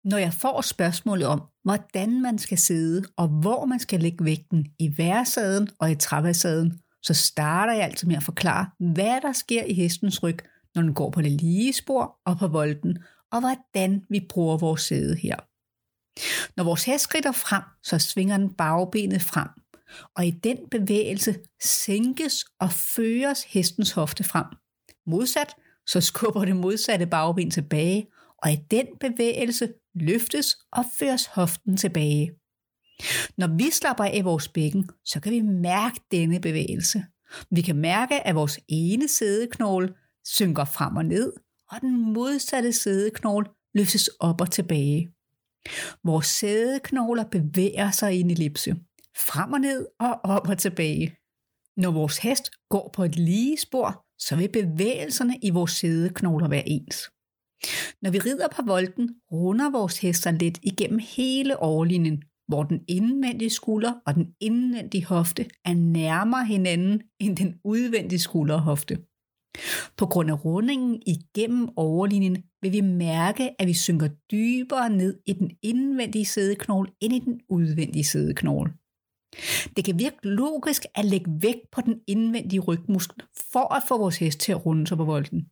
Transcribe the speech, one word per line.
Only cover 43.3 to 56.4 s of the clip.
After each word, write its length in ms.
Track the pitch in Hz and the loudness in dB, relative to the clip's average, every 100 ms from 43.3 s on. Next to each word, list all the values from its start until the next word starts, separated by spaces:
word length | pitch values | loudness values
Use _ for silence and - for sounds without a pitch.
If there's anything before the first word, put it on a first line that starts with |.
| 208 208 _ _ | 0 -2 _ _
løftes 340 | 208 202 220 - - | 0 2 2 0 0
op 220 | 170 170 | 0 2
og 100 | 175 | 0
tilbage. 580 | - 170 156 139 147 170 _ _ _ _ _ - - - - | -2 0 0 2 0 -2 _ _ _ _ _ -12 -10 -10 -4
Vores 220 | 170 160 | 0 2
sædeknogler 960 | 147 - 208 208 240 269 - 262 233 233 | 2 0 0 2 2 -2 -2 -2 0 0
bevæger 680 | 220 185 151 180 196 - 202 | 0 0 0 2 2 2 0
sig 240 | - 202 | 2 2
i 40 | 180 | 2
en 120 | 175 | 2
ellipse, 440 | 170 151 147 - 170 - _ _ - | 2 0 -2 -4 -4 -6 _ _ -6
frem 360 | - 143 214 | -4 -2 -2
og 60 | 277 | 0
ned 280 | 277 262 - _ | 0 -2 -6 _
og 200 | 247 233 | -2 0
op 260 | 190 202 175 | 2 2 2
og 80 | 196 | 0
tilbage. 580 | 196 175 160 151 160 - _ _ _ _ _ - | -2 0 0 0 -4 -6 _ _ _ _ _ -2
Når 140 | 180 | 0
vores 260 | 160 156 - | 2 0 0
hest 340 | 226 269 - - _ | 0 0 -4 -16 _
går 200 | 196 - | -2 -2
på 100 | - | -2
et 120 | 175 | 0
lige 420 | 165 165 202 254 302 | 2 2 4 2 0
spor, 480 | - 262 - 190 _ _ | -2 -2 -2 -4 _ _
så 160 | - | -2
vil 140 | 156 202 | 0 0
bevægelserne 880 | 226 185 156 208 - 302 247 247 254 | 0 0 0 0 -2 -4 -2 -2 0
i 80 | 208 | 0
vores 220 | 175 170 | 2 0
sædeknogler 760 | - 170 165 175 180 185 160 | 0 0 2 0 0 0 2